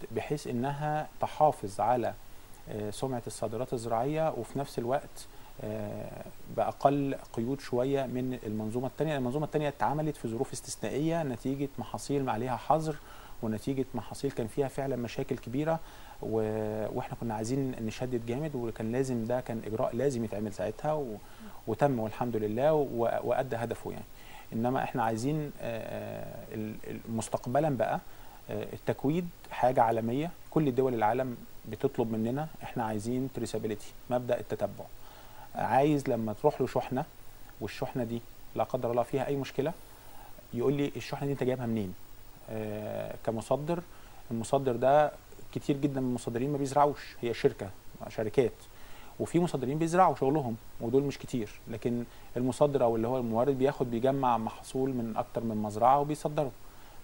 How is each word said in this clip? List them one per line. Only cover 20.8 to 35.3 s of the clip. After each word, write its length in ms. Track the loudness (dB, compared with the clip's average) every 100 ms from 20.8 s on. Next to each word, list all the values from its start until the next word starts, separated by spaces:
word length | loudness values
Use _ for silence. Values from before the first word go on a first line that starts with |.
| -2
و-، 240 | 0 -2 -6 -10 -14 -12 -10 -4
وتم 320 | 4 4 4
والحمد 380 | 0 -2 0 0
لله، 360 | 0 2 4
و-، 480 | 4 2 2 2 2
وأدى 320 | 2 0 0 -2
هدفه 340 | -2 -4 -6
يعني. 140 | -8 -10 -14 -14 -14 -6
إنما 300 | 0 2 2
احنا 200 | 0 0
عايزين، 340 | 2 2 0 0
آه، 140 | -2 -6
آه، 920 | -6 -6 -6 -6 -6 -6 -8 -10 -8
ال-، 200 | -6 -6 -6 -8
ال-، 140 | -8 -4
مستقبلًا 680 | -4 0 -2 2 4 4 4
بقى، 240 | 2 0 -4 -12 -14 -12 -6
آه، 160 | -4 -4
التكويد 560 | -6 -2 0 2 2 0 -6 -10
حاجة 320 | 2 4 8
عالمية، 480 | 6 6 2 0 -2 -6 0
كل 240 | 4 4
دول 200 | 6 4
العالم 420 | 6 4 4 0 -4 -10 -12 -10
بتطلب 440 | 0 0 2 2
مننا، 360 | 2 0 0 -2 -6
احنا 220 | -6 -2
عايزين 440 | 0 0 0 0 -2
traceability، 580 | -2 -2 -2 -2 -4 -6 -12 -2
مبدأ 300 | 0 2 0
التتبع. 440 | 0 -2 -2 -4 -12 -12 -14 -14 -16